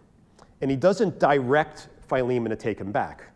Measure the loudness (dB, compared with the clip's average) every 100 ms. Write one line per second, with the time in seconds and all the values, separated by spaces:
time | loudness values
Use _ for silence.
0 | _ _ _ _ -20 -8 -4 2 2 2
1 | 0 2 2 2 2 2 0 -6 -20 -20
2 | -4 -2 0 -2 -2 -4 -4 -6 -4 -4
3 | -6 -10 -20